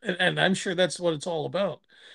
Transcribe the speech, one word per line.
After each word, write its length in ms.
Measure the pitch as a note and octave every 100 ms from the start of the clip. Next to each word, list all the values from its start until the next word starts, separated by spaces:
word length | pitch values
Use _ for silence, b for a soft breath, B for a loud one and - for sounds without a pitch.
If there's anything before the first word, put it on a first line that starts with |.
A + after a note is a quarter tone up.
and, 140 | G#3+ F3+
and 220 | F3+ D3+
I'm 140 | E3
sure 200 | F#3+ G#3
that's 240 | F3 F3+ -
what 160 | F3
it's 120 | D#3 F#3
all 180 | E3
about. 360 | C#3 E3 G3 B2+ _ b b